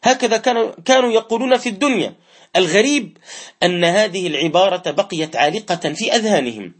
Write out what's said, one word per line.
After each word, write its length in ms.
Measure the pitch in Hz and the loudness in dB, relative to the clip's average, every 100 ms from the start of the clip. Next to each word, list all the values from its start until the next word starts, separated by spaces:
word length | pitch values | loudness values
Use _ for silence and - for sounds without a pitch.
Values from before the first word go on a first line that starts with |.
هكذا 340 | - 262 233 220 | 2 0 0 0
كانوا، 340 | 240 233 220 - | 0 0 -2 -6
كانوا 280 | 170 262 247 | 2 4 4
يقولون 440 | 220 220 226 262 247 | 0 0 -4 0 0
في 120 | 247 | 0
الدنيا. 460 | 190 285 233 120 - _ _ _ 180 | -2 0 0 -2 -8 _ _ _ 0
الغريب 640 | 180 180 247 294 196 _ - - - _ | 2 2 2 0 -4 _ -20 -20 -20 _
أن 220 | 180 175 | -2 2
هذه 420 | 170 185 214 185 180 | 2 2 0 -2 -4
العبارة 640 | 147 160 160 190 180 175 | -2 0 2 2 0 -4
بقيت 460 | 139 - 165 156 - | -2 -2 -2 -6 0
عالقة 560 | 143 190 214 170 160 | 0 0 -6 -6 -4
في 180 | 151 220 | -6 -2
أذهانهم 640 | 240 220 190 127 110 95 - | -2 2 0 0 -6 -14 -16